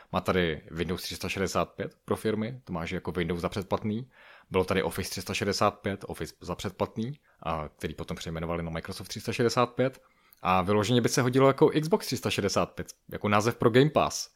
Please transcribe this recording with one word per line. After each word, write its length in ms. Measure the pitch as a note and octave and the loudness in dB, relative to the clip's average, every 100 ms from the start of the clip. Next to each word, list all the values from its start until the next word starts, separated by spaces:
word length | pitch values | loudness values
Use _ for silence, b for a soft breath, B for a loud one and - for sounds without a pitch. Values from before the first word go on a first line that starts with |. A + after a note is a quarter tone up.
| b | b
Má 80 | - | -2
tady 400 | - F#2 E2+ D2+ - | 2 2 2 -2 -8
Windows 320 | D#2+ E2+ F2 | -6 -4 -4
tři 140 | - E2+ | -6 -8
sta 120 | F#2 | -6
šedesát 360 | G2 F#2 F#2 | -2 0 0
pět 280 | E2+ - - _ | -2 -4 -10 _
pro 120 | - G2+ | -6 -2
firmy, 440 | A2 G#2+ A2 C3 | -2 -2 -4 -8
to 80 | - | -8
má, 120 | E2+ E2+ | -6 -4
že 100 | F2+ | -6
jako 160 | - | -4
Windows 280 | F2+ E2+ F2 | -2 -2 -2
za 80 | F#2 | -2
předplatný. 600 | G#2 F#2 G2+ G#2+ A2 C3 b b b b | -4 -4 -4 -2 -6 -8 b b b b
Bylo 140 | F#2+ | 0
tady 180 | F#2 F#2+ | 2 0
Office 280 | F2 G2 F2+ | 0 -4 -6
tři 120 | G2 | -8
sta 120 | - | -6
šedesát 360 | G2 G2+ F#2 G#2 | -2 -2 2 0
pět, 340 | - G2+ G2 - | 0 -8 -6 -10
Office 260 | D#2+ E2 _ | -10 -10 _
za 140 | F2+ | -8
předplatný, 580 | F2 G2+ - G2 - A#2 D3+ _ _ | -6 -6 -4 -4 -4 -8 -10 _ _
a 260 | - D#2+ D2 _ | -6 -6 -6 _
který 160 | E2 | -10
potom 220 | D#2 E2+ E2+ | -8 -10 -8
přejmenovali 460 | E2+ D#2+ E2+ E2+ | -8 -6 -4 -4
na 80 | E2 | -4
Microsoft 380 | E2 - - F#2 | -8 -10 -14 -12
tři 120 | G#2+ | -10
sta 120 | - | -6
šedesát 340 | G2+ A#2 B2+ A#2+ | 0 2 4 0
pět. 340 | - C3 - _ _ _ _ F2+ | 2 -2 -2 _ _ _ _ 2
A 160 | F#2 | 2
vyloženě 380 | F2+ G#2 G#2 B2 | 4 2 4 4
by 80 | A#2 | 4
se 140 | C#3+ | 2
hodilo 240 | B2 C3 C3+ | 2 6 4
jako 240 | C3+ D#3 D3+ | 6 4 4
Xbox 260 | D#3 G#3+ - | 0 -2 -2
tři 100 | B2+ | -4
sta 140 | G#2 | -2
šedesát 360 | - G2 G2 F2 | 0 0 0 0
pět, 160 | - - - - | -4 -12 -14 -14
jako 160 | E2+ G#2 | -4 2
název 280 | G#2 A2+ - | 4 2 4
pro 140 | A#2+ | 6
Game 200 | B2 D3+ | 8 6
Pass, 380 | G#2 D2 - - | 4 2 -2 -10